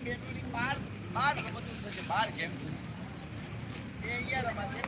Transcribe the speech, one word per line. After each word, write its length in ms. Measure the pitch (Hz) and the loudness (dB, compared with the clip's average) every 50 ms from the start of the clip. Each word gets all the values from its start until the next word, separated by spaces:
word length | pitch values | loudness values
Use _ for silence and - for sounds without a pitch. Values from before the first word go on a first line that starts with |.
| 254 | 0
બહેનોની 400 | 240 247 - - - - - - 247 233 | -2 -2 -2 -2 -4 -4 -4 -4 -2 0
બાર, 220 | 233 240 269 277 277 - - - - - - 180 | 2 2 2 2 0 -2 -4 -6 -6 -6 -2 2
બાર 200 | 233 262 285 285 | 6 6 6 6
રમતો 260 | - - - 240 233 240 - - | 4 0 -2 -2 -2 -4 -4 -4
થશે, 280 | - - 208 - - - | -4 -4 -2 -2 -2 0
બાર 220 | - 175 208 226 - - 170 | 4 6 6 6 4 4 0
ગેમ. 140 | 165 175 175 - 151 151 147 - - - - - - - - - - - - - - - - - - - - - - - - - | -2 -2 -2 -2 -2 -2 -2 -2 -4 -4 -4 -4 -6 -6 -6 -6 -6 -6 -4 -4 -4 -4 -4 -4 -4 -4 -4 -4 -4 -6 -4 -4
એ 80 | - 247 | -2 0
અહીંયા 400 | 240 247 240 262 269 262 247 226 | 0 0 0 2 2 4 4 2
રમાશે, 300 | 214 208 202 - - 240 233 | 2 0 0 0 0 0 2